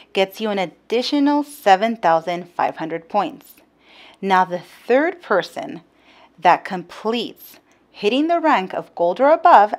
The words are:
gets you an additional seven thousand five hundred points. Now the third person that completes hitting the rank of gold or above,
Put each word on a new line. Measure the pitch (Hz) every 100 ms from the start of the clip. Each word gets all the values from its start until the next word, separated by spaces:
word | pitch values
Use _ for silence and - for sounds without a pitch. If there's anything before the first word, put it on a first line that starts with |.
| -
gets | - 190 -
you | 220
an | 202
additional | 175 - _ 226 247 294 277 294
seven | 294 - 208 190 226 226
thousand | 170 165 165 175 180
five | - 127 139
hundred | 160 165 -
points. | 208 170 - _ _ _ _ _ - - _
Now | 196 185
the | 185 175
third | - - - 254 320 370
person | - 190 160 - - 156 _ _ _ _ _ _
that | 180 156
completes | - 185 170 - 214 240 175 - - - _ _ _
hitting | - 208 254 311
the | 339
rank | 311 233 190
of | - 160
gold | - 175 180
or | 269
above, | 330 349 233 208